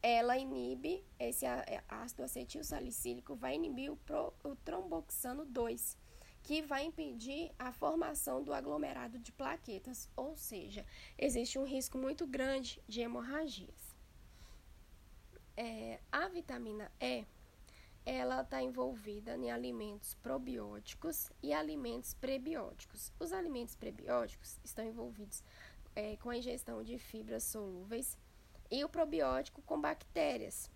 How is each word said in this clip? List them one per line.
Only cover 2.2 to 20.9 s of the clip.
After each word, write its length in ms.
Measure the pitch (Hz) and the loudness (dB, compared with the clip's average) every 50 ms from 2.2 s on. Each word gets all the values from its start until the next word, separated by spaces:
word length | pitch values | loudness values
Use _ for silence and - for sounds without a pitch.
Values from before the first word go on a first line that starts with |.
acetil 420 | 254 247 - 247 254 - - 311 311 | -4 -2 -2 -4 -4 -4 -4 -4 -2
salicílico, 720 | - 302 - - 247 233 - - 120 120 - - - 285 | -2 -2 -2 -2 -2 -2 0 0 0 0 -2 -2 -6 -4
vai 220 | 233 240 254 277 | -2 0 2 2
inibir 360 | 311 330 311 262 247 269 285 | 4 2 2 2 0 -2 -2
o 40 | 302 - | -4 -4
pro-, 340 | - - 302 302 - - - - | -4 0 2 2 2 2 -2 -4
o 140 | - 294 277 | -6 -6 -6
tromboxano 880 | - - 320 330 370 381 359 330 320 302 - - - - 247 247 285 311 | -4 -4 -2 0 0 0 0 0 0 0 0 -2 0 0 0 -2 -2 -4
dois, 540 | 277 240 262 233 233 233 233 - - - - - - - - - - - - | -2 2 2 2 2 2 0 0 -2 -2 -6 -14 -16 -16 -16 -16 -16 -16 -16
que 200 | - - 294 311 | 0 2 4 4
vai 220 | 311 285 294 269 285 | 4 4 2 2 2
impedir 680 | 330 320 - 320 285 247 233 220 254 269 294 339 - - - | 2 0 -2 -2 -2 -2 -4 -2 -2 0 0 -2 -2 -4 -4
a 120 | 254 254 | -4 -4
formação 720 | 240 - - - 320 330 320 - 302 - - 285 262 - | -2 4 4 6 6 6 4 4 2 0 2 2 2 2
do 120 | 285 269 285 | 4 4 2
aglomerado 640 | - 254 285 294 - - - - - - 240 226 254 | 2 2 2 2 2 2 2 0 -2 -4 -4 -4 -6
de 120 | 233 - | -8 -10
plaquetas, 760 | - - 269 262 - 339 - - 208 190 - 254 254 - - - - | -6 -2 -2 -2 -2 -2 -4 -6 -6 -6 -4 -6 -6 -6 -8 -6 -4
ou 180 | - 254 294 320 302 | -2 -2 -2 -2 -4
seja, 480 | - - 226 190 - 202 202 208 - - - - - - - - | -6 -4 -4 -4 -6 -6 -6 -6 -8 -8 -10 -12 -12 -12 -2 4
existe 400 | - 277 233 240 240 - - 269 | 4 6 6 6 4 4 4 2
um 60 | 269 | 2
risco 340 | 269 277 262 262 - - 262 | 4 2 2 2 0 0 0
muito 280 | 262 269 294 - 339 | 2 2 2 2 0
grande 560 | 277 254 262 262 269 269 269 254 233 - - - - | 0 2 2 4 4 4 2 2 -2 -6 -6 -8 -4
de 140 | 208 233 | 0 0
hemorragias. 920 | 233 233 240 240 240 247 277 302 320 294 214 190 180 - - - - - - - - - - - - - - - - - - - - - - - - - - - - - - - - - - - - - - | 0 0 0 -2 -2 0 0 0 0 0 -2 -6 -8 -10 -12 -12 -12 -14 -14 -16 -18 -18 -18 -18 -18 -18 -16 -16 -16 -14 -16 -16 -16 -18 -16 -16 -16 -18 -18 -18 -16 -18 -18 -18 -18 -18 -18 -18 -18 -10 -6
É, 460 | - 233 233 226 220 226 226 226 - - - | -4 -4 -2 -2 -4 -4 -6 -6 -8 -6 0
a 180 | - 277 339 381 | 2 2 2 2
vitamina 600 | 370 349 339 - 262 247 240 220 214 214 208 - - - | 0 -4 -4 -4 -6 -4 -4 -4 -4 -4 -6 -8 -4 0
E, 280 | 254 254 254 240 214 - - - - - - - - - - - - - - - - | 0 2 2 0 -2 -6 -12 -18 -18 -20 -18 -18 -18 -18 -18 -18 -18 -18 -18 -6 -4
ela 360 | 254 262 254 254 254 254 262 | -2 0 2 2 2 2 2
tá 200 | 262 - 269 262 | 0 0 0 0
envolvida 720 | 254 254 247 254 254 262 262 226 208 214 202 208 208 226 240 | 0 0 0 0 0 0 0 -4 -6 -6 -6 -6 -4 -4 -2
em 140 | 247 254 - | 0 0 0
alimentos 640 | 233 240 - 254 240 226 214 208 208 208 - - - | 0 0 0 0 -2 -2 -4 -4 -6 -6 -6 -8 -8
probióticos 1160 | - - 240 262 269 254 254 254 233 208 208 208 208 214 - | -6 -2 0 0 0 0 0 -2 -2 -2 -4 -6 -8 -8 -8